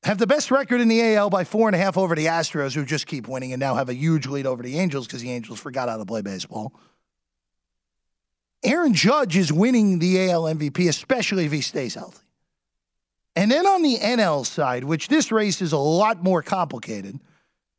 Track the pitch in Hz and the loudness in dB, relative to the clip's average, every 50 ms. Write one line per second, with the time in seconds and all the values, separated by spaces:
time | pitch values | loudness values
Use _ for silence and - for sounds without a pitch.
0 | - - 214 190 233 196 285 302 - - 254 269 277 277 247 247 240 226 226 226 | 0 -2 0 0 2 2 2 0 2 2 0 0 2 2 0 2 4 4 4 4
1 | 233 226 214 208 202 208 196 190 175 - - 214 226 220 196 170 196 196 160 185 | 4 4 4 4 2 2 0 0 -2 -2 0 2 2 2 2 2 2 0 2 0
2 | 190 175 165 151 151 160 165 170 160 - - 151 139 139 123 156 143 127 156 143 | 0 0 0 0 0 0 0 0 -2 -4 -4 -4 -4 -2 -2 -4 -4 -2 -4 -4
3 | - - 175 - 107 113 131 127 131 127 127 127 135 139 127 123 135 127 123 127 | -4 -6 -10 -10 -8 -8 -8 -8 -8 -8 -6 -4 -2 -2 0 -2 -2 -4 -4 -2
4 | 147 165 165 151 117 127 139 139 135 131 127 120 120 123 131 160 190 180 143 139 | 0 0 0 0 0 -4 -6 -4 -4 -4 -4 -6 -8 -8 -4 -2 -2 -2 -2 -4
5 | 120 - - 127 117 123 123 123 113 107 117 104 - 147 127 135 127 120 113 110 | -8 -8 -12 -12 -10 -8 -8 -8 -10 -10 -14 -14 -12 -8 -6 -4 -4 -4 -6 -8
6 | 107 92 113 110 98 101 98 92 - - - 113 107 - _ _ _ _ _ _ | -8 -6 -6 -6 -6 -6 -8 -10 -12 -10 -10 -12 -12 -12 _ _ _ _ _ _
7 | _ _ _ _ _ _ _ _ _ _ _ _ _ _ _ _ _ _ _ _ | _ _ _ _ _ _ _ _ _ _ _ _ _ _ _ _ _ _ _ _
8 | _ _ _ _ _ _ _ _ _ _ _ _ - 202 262 339 349 285 214 151 | _ _ _ _ _ _ _ _ _ _ _ _ 0 0 2 2 2 2 2 4
9 | - 202 269 302 277 196 156 196 185 143 151 160 202 247 254 233 214 202 185 170 | 4 4 4 4 2 2 2 0 2 2 2 2 4 4 4 4 4 4 2 2
10 | 165 180 185 185 185 185 175 165 165 156 160 156 156 143 139 - 180 170 147 - | 2 2 2 2 2 2 0 0 0 -2 -2 -2 -4 -4 -2 0 0 2 0 -2
11 | - _ 269 247 214 - 208 185 170 151 147 151 123 - - - 135 113 - 87 | -2 _ -2 0 0 -2 -2 -2 0 0 -2 -4 -4 -4 -6 -6 -6 -6 -8 -10
12 | 90 90 - - _ _ _ _ _ _ _ _ _ _ _ _ _ _ _ _ | -14 -16 -18 -20 _ _ _ _ _ _ _ _ _ _ _ _ _ _ _ _
13 | _ _ _ _ _ _ _ 165 196 214 247 311 359 392 392 370 320 294 240 220 | _ _ _ _ _ _ _ 0 2 4 4 4 4 4 4 4 4 2 2 2
14 | - 220 247 233 214 180 151 143 123 - - - 147 131 123 123 127 139 165 151 | 0 0 2 2 2 2 2 0 -2 -4 -2 -2 0 0 0 -2 -2 -2 -2 -4
15 | - - 277 320 262 - 220 220 214 208 165 - 185 160 151 147 139 151 160 175 | 0 0 2 2 2 2 0 0 2 0 -2 -2 -2 -2 0 0 2 2 4 4
16 | 208 214 - 165 175 190 185 165 143 - 202 190 175 147 - 120 - - 113 101 | 4 2 2 0 0 2 2 2 0 0 -2 -2 -2 -4 -4 -12 -10 -10 -10 -10
17 | 95 98 98 - _ _ _ _ _ _ _ _ _ _ _ | -10 -12 -14 -16 _ _ _ _ _ _ _ _ _ _ _